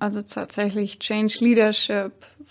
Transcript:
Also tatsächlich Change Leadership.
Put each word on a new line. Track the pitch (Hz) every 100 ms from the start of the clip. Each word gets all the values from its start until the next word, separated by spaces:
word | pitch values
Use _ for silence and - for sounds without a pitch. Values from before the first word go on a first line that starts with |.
Also | 208 208
tatsächlich | 202 214 190 - 208 208 202 -
Change | - 214 214 -
Leadership. | 233 226 214 214 - 202 196 - - _ 294